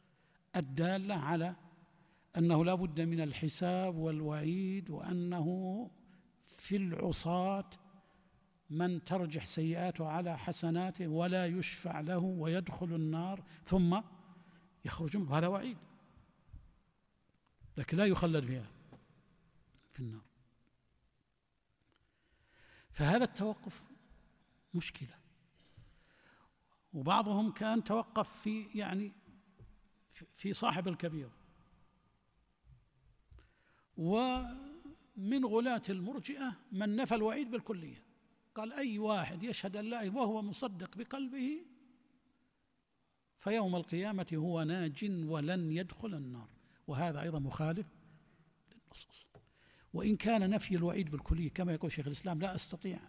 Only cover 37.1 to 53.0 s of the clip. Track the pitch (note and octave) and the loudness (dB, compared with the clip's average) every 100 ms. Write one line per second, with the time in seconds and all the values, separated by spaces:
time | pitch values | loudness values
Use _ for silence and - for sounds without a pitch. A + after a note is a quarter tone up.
37.1 | A3+ A3 B3+ A#3+ A3+ - F#3+ D3+ A#2+ - | 2 2 0 -2 -4 -4 -6 -8 -14 -20
38.1 | _ _ _ _ A3 A3+ C#4+ C4+ G#3 G#3+ | _ _ _ _ -10 -8 -4 -2 0 2
39.1 | G3+ D#3 F3 A#3 - G3 G#3 G#3+ A#3 G3+ | 0 0 -4 -6 -4 -4 -4 -4 -4 -2
40.1 | A#3+ A3 A3 G#3 - B3 F3+ F3+ G3 A#3 | 0 2 0 -2 -4 -6 -6 -10 -8 -8
41.1 | C4+ C4 C4+ B3+ D#4 F4 - - _ _ | -6 -4 -2 -2 -4 -8 -20 -20 _ _
42.1 | _ _ _ _ _ _ _ _ _ _ | _ _ _ _ _ _ _ _ _ _
43.1 | _ _ _ G3 A3+ F#3+ F3 E3 E3 G#3 | _ _ _ 0 2 4 0 0 -2 0
44.1 | F#3+ E3+ D#3 E3+ E3 D#3 F3+ D#3+ C#3 G#3 | -2 -2 0 2 2 2 0 -2 -2 -2
45.1 | F3+ D#3 D#3+ D3 F#3 D#3+ D#3+ F#3 - A3 | 0 0 0 0 0 0 0 -2 -6 -6
46.1 | D#3+ C3 A#2+ A2 - _ _ - C3+ E3+ | -6 -6 -10 -14 -20 _ _ -6 -2 0
47.1 | C#3+ E3 D#3 C3+ - D#3 E3+ - - - | -2 -2 -2 -4 0 0 0 -4 -12 -20
48.1 | - - _ _ _ _ - _ - - | -20 -20 _ _ _ _ -20 _ -20 -20
49.1 | - - - _ _ - - - E3+ G#3 | -20 -20 -20 _ _ -20 -20 -8 -2 2
50.1 | G#3 G#3 A3+ F#3+ G#3 - F3 E3+ G3 D#3+ | 2 4 4 4 2 2 2 2 0 -2
51.1 | D3 - E3 D#3 - F3 D#3 E3 - C#3+ | -4 0 0 0 0 0 0 -2 -2 -4
52.1 | C#3+ F#3 D#3 F#3+ F#3 - E3+ F#3+ F3+ | -4 -4 -2 -2 -4 -8 -8 -6 -6